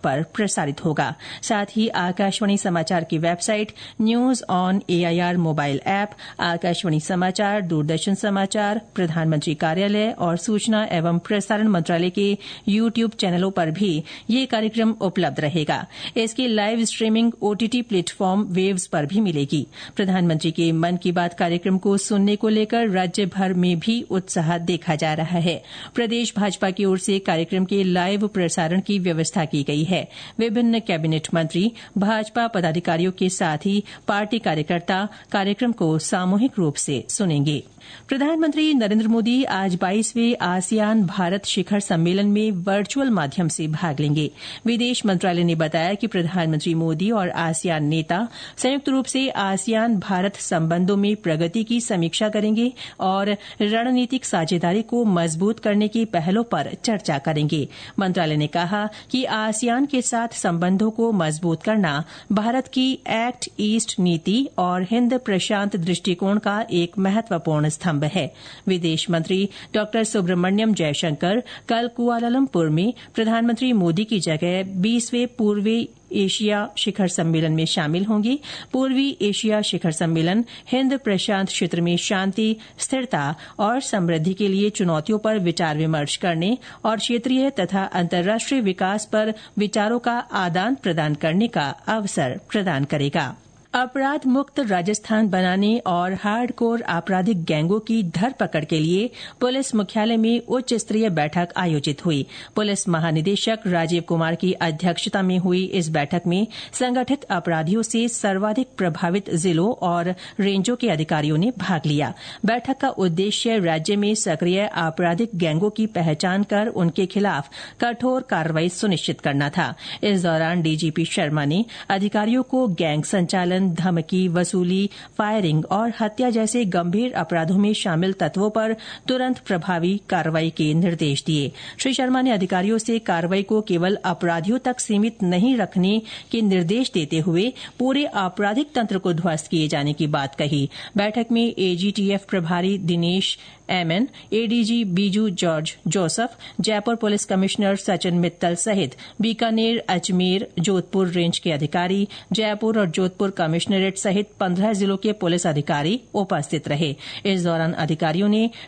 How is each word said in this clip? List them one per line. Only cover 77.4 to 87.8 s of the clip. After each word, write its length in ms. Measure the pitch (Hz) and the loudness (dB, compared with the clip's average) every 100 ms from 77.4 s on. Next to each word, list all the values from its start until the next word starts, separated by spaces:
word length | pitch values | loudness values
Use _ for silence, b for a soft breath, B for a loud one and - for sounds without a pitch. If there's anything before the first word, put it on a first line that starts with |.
| 160 | 2
में 120 | 160 160 | 2 0
शामिल 380 | - 151 170 | 0 0 0
होंगे। 340 | 202 214 220 285 B B B | 2 2 2 -2 B B B
पूर्वी 440 | 254 262 262 277 - | -2 2 2 0 0
एशिया 400 | 208 196 214 214 | -2 0 0 0
शिखर 300 | 208 202 175 | 0 -2 -2
सम्मेलन 520 | 151 165 165 165 208 233 B - | 0 0 2 2 0 -2 B -2
हिंद 260 | 254 269 277 | 0 2 0
प्रशांत 500 | 226 190 - 196 190 | 0 0 0 0 -2
क्षेत्र 320 | - 180 170 | -2 -2 0
में 160 | 170 175 | 2 0
शांति, 600 | - 196 190 190 220 220 B B | 0 0 0 0 0 -2 B B
स्थिरता 560 | - 262 247 160 143 160 B B | -4 -4 -2 -2 -2 -6 B B
और 220 | 208 254 | 0 0
समृद्धि 540 | - 208 175 160 165 | -2 0 0 2 0
के 140 | 185 202 | 0 0
लिए 220 | 190 208 | 2 0
चुनौतियों 480 | 208 180 156 151 214 | 0 0 0 0 0
पर 200 | 220 220 | 0 0
विचार 380 | 175 160 165 151 | 0 0 -2 0
विमर्श 400 | 156 156 147 - | 0 0 -2 -2
करने 400 | 180 165 180 247 B B | -2 0 0 -2 B B
और 120 | 220 220 | -2 -2
क्षेत्रीय 540 | - 240 254 262 269 | -2 -2 0 2 2
तथा 340 | 269 175 196 | 0 -2 0